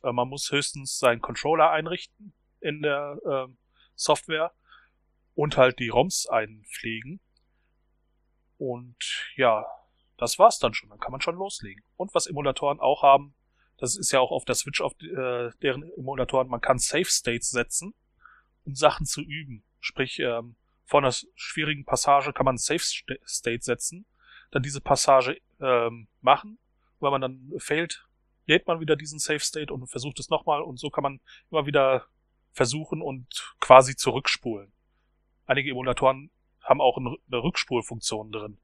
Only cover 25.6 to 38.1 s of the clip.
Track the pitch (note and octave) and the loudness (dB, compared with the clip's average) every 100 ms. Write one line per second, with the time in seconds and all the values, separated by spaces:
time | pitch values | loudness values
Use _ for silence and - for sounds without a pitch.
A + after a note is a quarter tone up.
25.6 | C3+ B2 A#2 A#2 A2 _ B2 C#3+ G#3 A3+ | 0 2 0 -6 -20 _ 4 4 2 -20
26.6 | _ _ _ _ C#3 C#3 C3 C3 C3 F#3 | _ _ _ _ -2 0 -4 -8 -14 -12
27.6 | - D3+ E3+ - _ _ _ _ - D#3 | -2 -2 -2 -8 _ _ _ _ 2 2
28.6 | - E3 D#3+ D3+ D#3 D3+ - D3+ - D#3+ | 2 -4 0 -2 -2 -10 -6 -4 -4 -8
29.6 | D3 C3 B2+ B2+ C3+ C3+ - D#3+ - D3 | -10 -10 -10 -10 -10 -10 -4 -4 -2 -4
30.6 | - B2+ D3 - C#3 C3+ _ - _ D#3 | -4 -10 -8 0 -2 -2 _ -20 _ -4
31.6 | C#3+ D3 C3+ C3 - _ _ _ _ - | 2 4 4 2 -2 _ _ _ _ 0
32.6 | B2 D3 D#3 D#3+ E3 C3+ B2 - - - | 0 0 -6 -8 -8 -10 -12 -14 -14 -8
33.6 | - B2+ C3 C3 - A#2+ - - B2 G#2 | 10 10 10 0 -2 -2 -4 -4 -6 -10
34.6 | G2 _ _ _ _ _ _ _ - C3+ | -12 _ _ _ _ _ _ _ -2 -2
35.6 | C#3 B2+ B2+ B2 C3 C3+ D3+ _ _ _ | -2 -6 -4 2 2 2 -10 _ _ _
36.6 | - C#3 C3+ - B2 - _ B2+ C3+ - | 0 4 4 2 -6 -8 _ -4 -4 -4
37.6 | - B2 - A2+ - | -4 -4 -4 -10 -8